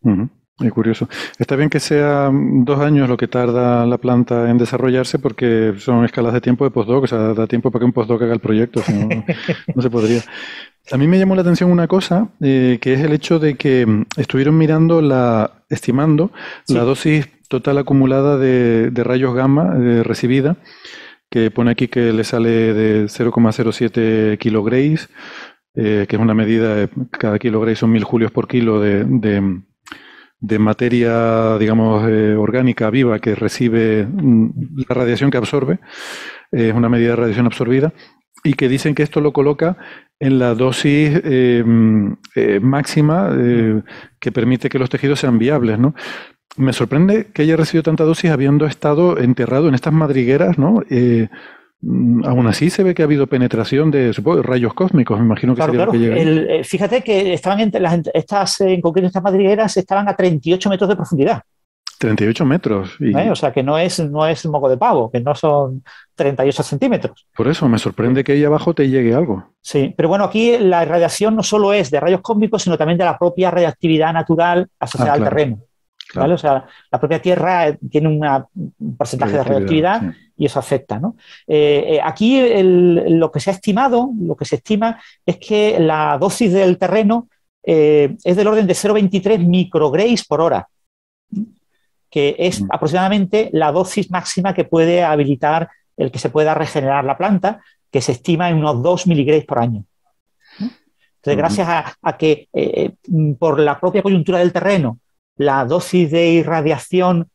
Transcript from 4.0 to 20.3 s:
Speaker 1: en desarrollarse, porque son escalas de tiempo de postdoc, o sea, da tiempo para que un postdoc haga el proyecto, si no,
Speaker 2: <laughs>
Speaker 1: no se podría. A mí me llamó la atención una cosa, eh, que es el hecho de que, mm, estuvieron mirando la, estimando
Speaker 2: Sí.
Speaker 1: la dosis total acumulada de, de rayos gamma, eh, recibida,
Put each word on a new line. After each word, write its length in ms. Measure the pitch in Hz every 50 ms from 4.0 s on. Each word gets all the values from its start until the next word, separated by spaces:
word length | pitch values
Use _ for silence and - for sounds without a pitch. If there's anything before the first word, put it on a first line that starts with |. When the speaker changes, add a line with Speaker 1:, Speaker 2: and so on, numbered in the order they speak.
| - 127 123 120 123 - 120 117 117 117
Speaker 1:
en 80 | 117
desarrollarse, 640 | 123 120 113 - 120 123 131 123 127 131 - - 151
porque 560 | 131 139 107 - 127 120 113 113 110 110 101 101
son 260 | - - 123 117 117
escalas 280 | 117 - - 117 117 117
de 80 | 123
tiempo 240 | - 131 123 120 143
de 60 | 135
postdoc, 320 | - 123 107 104 123 135 135
o 40 | 123
sea, 100 | 120 113 110 110 110
da 140 | 104 113 107
tiempo 240 | - 117 - 135 113
para 80 | 120
que 60 | 120
un 60 | 123 120
postdoc 300 | - 113 107 120 110 120
haga 120 | 117 117
el 40 | 107
proyecto, 420 | - 104 107 107 113 117 - 120
si 120 | - - 107
no, 160 | 101 - 110
Speaker 2:
<laughs> 680 | 110 113 110 - 165 - - - 165 - - - -
Speaker 1:
no 80 | 131 127
se 80 | 127
podría. 300 | 113 120 110 110 120 117 110 - - - - - - - - - _ _ _ - -
A 40 |
mí 120 | 131 139 160
me 100 | 180 190
llamó 160 | 190 190 190
la 60 | 190
atención 320 | 180 175 170 - 185 180 180
una 160 | 175 170 156
cosa, 400 | - 190 - - 175 180 226 - - _
eh, 380 | 151 139 135 131 127 127 123 113
que 120 | - 127 131
es 60 | 131
el 120 | 151 156 147
hecho 280 | 151 - - 170 160
de 160 | 151 151 139
que, 280 | 123 - 147 131 127 123
mm, 200 | 113 110 104 113 - -
estuvieron 400 | - 143 - - 131 135 147 156
mirando 460 | 160 160 156 160 156 160 165 170 165 156
la, 640 | 143 131 131 123 120 117 110 107 - _ _ _ _
estimando 600 | 147 - - - 117 135 147 160 151 147 165 214 - - - - - - _ -
Speaker 2:
Sí. 60 | 135
Speaker 1:
la 80 | 120 120
dosis 420 | 120 139 - - 160 151 151 143 - _ _ _ _
total 300 | - 131 120 143 139 143
acumulada 580 | 139 - 139 139 135 131 135 135 135 143 147 135
de, 520 | 135 131 127 127 123 117 117 113 113 - 127
de 100 | 117 120
rayos 320 | 117 123 131 135 127 120
gamma, 400 | 123 131 135 139 147 170 185 180
eh, 280 | - 123 123 120 117 113
recibida, 520 | 113 113 - - 120